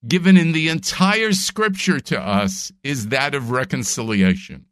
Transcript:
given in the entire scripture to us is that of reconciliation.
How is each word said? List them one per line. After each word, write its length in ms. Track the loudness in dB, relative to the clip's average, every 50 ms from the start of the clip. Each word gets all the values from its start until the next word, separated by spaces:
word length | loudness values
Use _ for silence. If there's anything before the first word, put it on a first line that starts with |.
| -2 0
given 280 | 0 2 6 8 8 8
in 160 | 8 6 0
the 160 | 0 0 -2
entire 640 | -2 -4 -6 -6 -2 0 0 2 2 2 0 0 0
scripture 640 | -2 -2 -6 -4 -2 -2 -2 -2 -2 -2 -2 -2 -2
to 200 | -2 -4 -6 -4
us 520 | -2 -2 0 0 0 0 -4 -6 -12 -14 -16 _ _
is 260 | -6 -4 -4 -4 -2
that 260 | -2 -2 -2 -2 -2
of 160 | -4 -4 -2
reconciliation. 1120 | -2 -2 -2 -2 -4 -4 -4 -4 -6 -6 -4 -2 2 2 4 2 2 0 -4 -14 -18 -20 -20 _